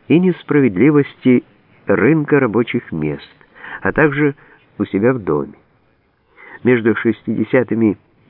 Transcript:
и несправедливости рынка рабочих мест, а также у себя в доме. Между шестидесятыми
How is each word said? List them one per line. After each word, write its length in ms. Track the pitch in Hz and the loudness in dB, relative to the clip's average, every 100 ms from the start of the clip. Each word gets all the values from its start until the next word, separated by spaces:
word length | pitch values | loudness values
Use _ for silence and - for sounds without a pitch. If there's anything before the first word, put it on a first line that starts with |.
| - | 0
и 100 | 151 | 2
несправедливости 1300 | 185 165 - 147 131 90 143 147 139 - 131 123 - _ _ _ - | 2 -2 -2 0 2 2 2 2 0 -2 2 2 0 _ _ _ -4
рынка 540 | 95 110 160 147 147 | 0 2 0 2 0
рабочих 500 | 127 104 120 123 - | 2 -2 -2 -6 -8
мест, 400 | 82 76 73 - _ _ - - - | -6 -6 -6 -12 _ _ -20 -20 -8
а 100 | 95 | -4
также 420 | - 151 139 147 139 - - _ - | 0 0 0 -2 -4 -12 -20 _ -8
у 80 | 101 | -4
себя 260 | 98 117 | 0 0
в 60 | 131 | 0
доме. 340 | 85 73 69 - _ _ _ _ _ _ _ _ - - | -2 -4 -6 -14 _ _ _ _ _ _ _ _ -20 -6
Между 320 | 117 123 110 104 | 0 0 0 -2
шестидесятыми 1040 | 113 110 - 110 110 131 117 113 110 95 _ _ _ | -2 -4 -6 -6 -2 -2 0 0 0 0 _ _ _